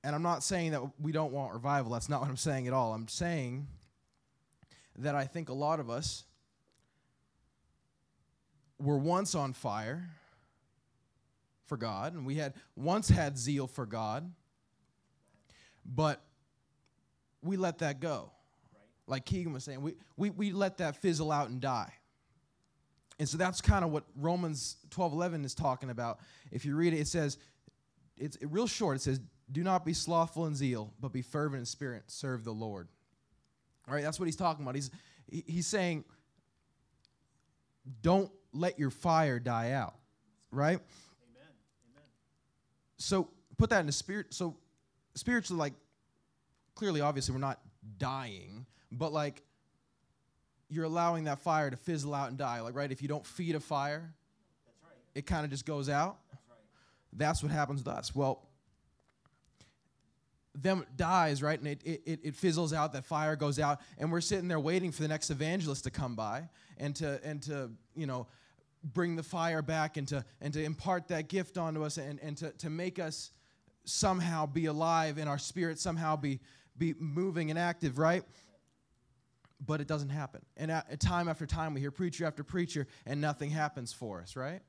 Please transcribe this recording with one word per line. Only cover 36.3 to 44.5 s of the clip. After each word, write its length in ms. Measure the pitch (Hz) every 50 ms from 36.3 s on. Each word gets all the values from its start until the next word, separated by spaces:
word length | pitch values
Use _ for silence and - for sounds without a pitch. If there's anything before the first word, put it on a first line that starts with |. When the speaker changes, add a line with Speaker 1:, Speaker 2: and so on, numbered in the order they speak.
| _ _ _ _ _ _ _ _ _ _ _ _ _ _ _ _ _ _ _ _ _ _ _ _ _ _ _ _ _ _ _ 131 127 110
Speaker 1:
"Don't 300 | 107 165 180 196 196 190 - - _ _
let 280 | - 147 175 185 - -
your 100 | 147 131
fire 500 | - - - 175 160 160 160 143 123 120
die 340 | 120 - 120 113 117 - 135
out," 200 | 139 110 - - - _ _ _ _ _ _ _ _ _ _
right? 300 | - 135 143 156 180 185
Speaker 2:
Amen. 720 | - - - - - - - _ _ _ - - - 156 151 _ _ _ _ _ _ 120 123
Amen. 100 | 143 147 _ _ _ _ _ _ _ _ _ _ _ _ _ _ _ _ _ _
Speaker 1:
So 320 | - - - 196 190 170 - - - _ _ - -
put 100 | 233 214
that 120 | 226 196
into 100 | 165 147
spirit. 420 | 139 - - - 196 208 190 - -
So 240 | - 185 170